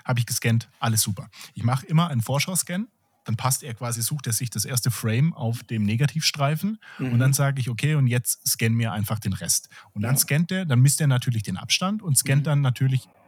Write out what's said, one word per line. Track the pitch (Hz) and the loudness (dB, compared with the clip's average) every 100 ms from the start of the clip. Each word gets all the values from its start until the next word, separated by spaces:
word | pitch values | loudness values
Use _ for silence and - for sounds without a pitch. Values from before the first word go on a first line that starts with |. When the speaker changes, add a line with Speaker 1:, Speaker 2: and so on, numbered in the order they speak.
Speaker 1:
hab | - 120 | -2 0
ich | 117 | 0
gescannt, | - 120 113 - - | 0 2 0 0 -4
alles | 117 110 | -2 0
super. | - 98 - - - | 0 -4 -8 -16 -20
Ich | - | -4
mach | 117 131 | 0 0
immer | - 156 170 | 2 2 2
einen | 131 | 0
Vorschau-Scan, | 110 139 185 180 - 175 233 _ _ _ | -2 -2 -2 -4 -4 -4 -6 _ _ _
dann | - 107 | -6 -2
passt | 127 131 | 0 -2
er | 143 | -4
quasi, | 110 120 113 | -8 -6 -4
sucht | 113 151 - | -4 -4 -2
er | |
sich | 107 123 | -2 -2
das | 110 | -4
erste | - 131 - | -4 -2 -2
Frame | - 113 113 160 | -2 0 2 2
auf | - 113 117 | 0 -4 -4
dem | - 113 | -4 -2
Negativstreifen | 104 113 143 160 - 147 143 156 202 220 - - | 0 2 0 0 -4 0 0 0 -2 -6 -10 -8
und | 131 | 0
Speaker 2:
Mhm. | 120 | 2
Speaker 1:
dann | 131 | 4
sag | 139 139 135 | 4 2 0
ich, | 123 | -4
„Okay, | 113 147 | -2 0
und | 151 127 | 2 2
jetzt | 123 - - | 2 -2 -4
scan | - - 113 | -4 0 2
mir | 117 113 | 2 0
einfach | 101 104 104 | -2 -2 -4
den | 101 | -4
Rest.“ | 92 - - - - - | -4 -2 -2 -4 -20 -14
Und | - | -4
dann | 117 139 | 0 0
Speaker 2:
Ja. | |
Speaker 1:
scannt | - 143 170 | 2 0 0
er, | 185 | -2
dann | 175 123 | 2 6
misst | 139 - | 6 6
er | 147 | 2
natürlich | 123 131 113 | 2 0 -4
den | 101 90 | -4 -6
Abstand | - - 185 214 | -2 -2 0 -2
und | 180 131 | 0 0
scannt | - 139 | 2 2
Speaker 2:
Mhm. | 156 | 2
Speaker 1:
dann | 143 | 2
natürlich | 135 120 131 131 - _ | 2 2 0 0 -4 _